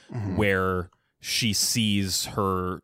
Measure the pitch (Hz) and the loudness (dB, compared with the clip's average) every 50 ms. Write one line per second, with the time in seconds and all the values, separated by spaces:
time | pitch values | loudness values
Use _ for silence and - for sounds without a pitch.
0 | - - - 123 104 101 92 92 107 101 98 95 95 95 92 90 87 90 _ _ | -18 -12 -8 -6 -4 -4 0 2 2 4 4 4 2 2 0 0 -2 -6 _ _
1 | _ _ _ _ - - - - - 113 101 - - - - 123 113 107 101 101 | _ _ _ _ -8 -4 -2 0 0 0 0 0 0 0 0 0 2 2 2 2
2 | 98 95 90 - - - - - 101 95 95 92 92 90 92 - | 0 0 -2 -4 -4 -4 -2 -2 0 0 0 0 -2 -4 -6 -8